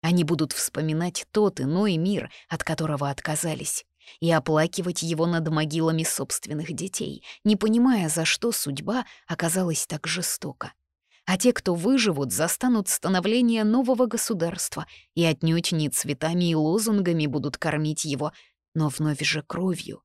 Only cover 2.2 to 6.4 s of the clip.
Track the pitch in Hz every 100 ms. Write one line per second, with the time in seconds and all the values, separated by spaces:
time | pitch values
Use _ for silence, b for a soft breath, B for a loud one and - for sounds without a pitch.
2.2 | - B B 165 - 160 156 147 143 139
3.2 | - 151 170 156 - - - _ B B
4.2 | 165 165 156 156 165 - 175 180 165 160
5.2 | 170 170 156 156 156 165 160 160 160 -
6.2 | 139 -